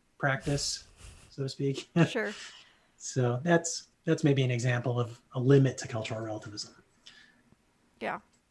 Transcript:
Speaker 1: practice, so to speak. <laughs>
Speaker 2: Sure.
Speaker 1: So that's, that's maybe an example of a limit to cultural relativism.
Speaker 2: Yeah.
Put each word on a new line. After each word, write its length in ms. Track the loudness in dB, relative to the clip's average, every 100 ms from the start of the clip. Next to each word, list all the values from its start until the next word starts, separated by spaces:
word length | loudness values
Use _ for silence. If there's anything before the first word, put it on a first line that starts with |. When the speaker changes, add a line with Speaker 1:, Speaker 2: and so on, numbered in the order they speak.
| _ -4
Speaker 1:
practice, 680 | -2 -2 -2 -2 -4 -8 -12 -20 -20 -20 -16
so 140 | -8
to 60 | -8
speak. 400 | -4 -4 -4 -2 2
<laughs> 120 | 2
Speaker 2:
Sure. 260 | 2 -6 -8 -14 -20 -20 _ _ _
Speaker 1:
So 400 | -8 -2 0 0
that's, 440 | 2 2 2 -8 -12 _ -2
that's 180 | 2
maybe 180 | 4 4
an 60 | 2
example 480 | 0 0 0 0 -2
of 200 | -4 -8 _ 0
a 40 |
limit 380 | 6 8 6 2
to 80 | -6
cultural 320 | -8 -6 -8
relativism. 520 | -8 -10 -10 -14 -16 -18 _ _ -20 -20 -20 _ _ _ _ _ _ _
Speaker 2:
Yeah. 200 | -8 -8 -12 _ _